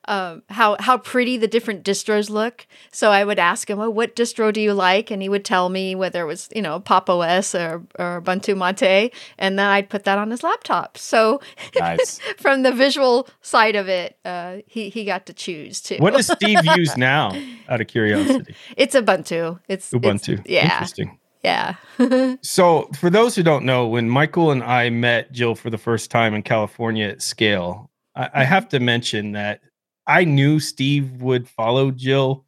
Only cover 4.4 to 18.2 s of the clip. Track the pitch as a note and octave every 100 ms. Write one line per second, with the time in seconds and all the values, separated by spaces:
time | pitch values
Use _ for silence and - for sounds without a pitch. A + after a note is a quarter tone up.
4.4 | A3 G#3+ G#3+ G3+ F#3 F#3+ G#3 G3+ F#3+ G3+
5.4 | G3+ F#3 F3+ F#3+ F#3+ F#3 F#3 F3 D#3+ E3+
6.4 | - A3 F3 D#3+ - F#3+ F#3+ F3+ E3+ F3+
7.4 | G3+ F#3 E3 E3 F3 - F3 F3 F3 F#3
8.4 | F#3+ F#3+ F3+ F#3+ F#3 F#3+ A#3+ - - -
9.4 | F#3+ G3 G3+ G3+ G3 G3+ G3+ G3 G#3+ A#3+
10.4 | E4 A4+ - F3+ - - - A#3+ A3 C#4
11.4 | - - - B4+ - C5+ B4+ - - -
12.4 | - C4+ B3+ B3 C#4 C4+ B3+ B3 C4 _
13.4 | - C4 A3 G#3 F#3+ F3+ F3 _ F#3 F3+
14.4 | F3 F#3+ - A3+ G3+ A3+ G#3 F#3 - -
15.4 | - D#3+ C3+ - - G3 E3+ C4+ A#3 F4
16.4 | - G#3+ E3 F#3 D#3+ B2 B2+ C#3+ A2+ F#2+
17.4 | C4 A#3+ - A#2+ A2 A#2+ G#2+ G#2